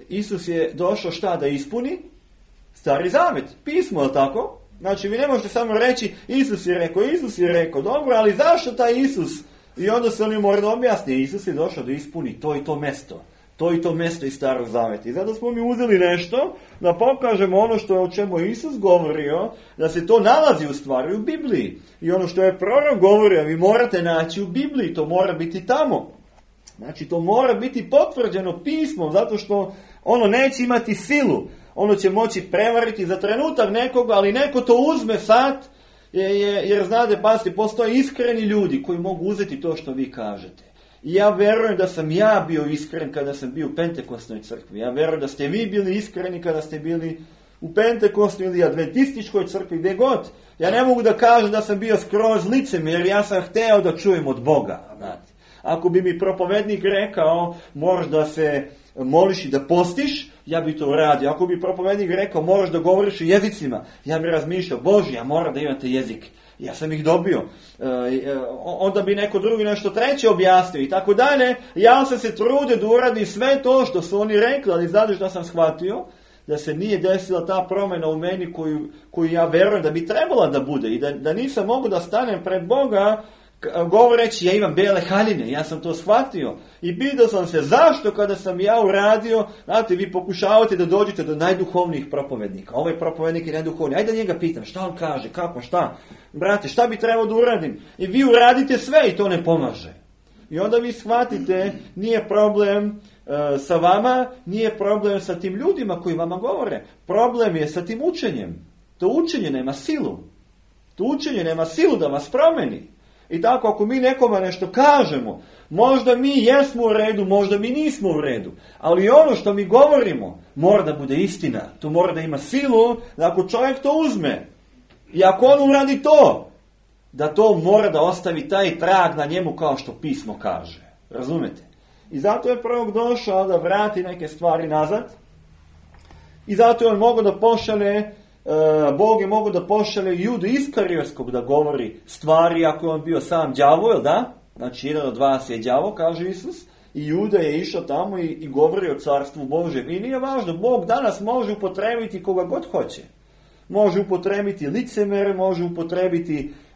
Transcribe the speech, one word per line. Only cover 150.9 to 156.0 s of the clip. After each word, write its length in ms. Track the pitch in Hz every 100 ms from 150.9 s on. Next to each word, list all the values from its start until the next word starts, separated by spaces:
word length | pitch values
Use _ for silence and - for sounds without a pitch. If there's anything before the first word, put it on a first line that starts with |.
| 247 233 190
može 320 | 208 247 208
upotrebiti 680 | 202 190 180 220 233 226 185
koga 220 | 196 185
god 220 | 175 320 -
hoće. 320 | 165 - - - _ _ _ _ _ -
Može 320 | 196 208 175
upotrebiti 640 | 196 180 190 202 202 196 143
licemere, 680 | 208 233 214 202 202 202
može 300 | 185 190 170
upotrebiti 880 | 175 170 165 175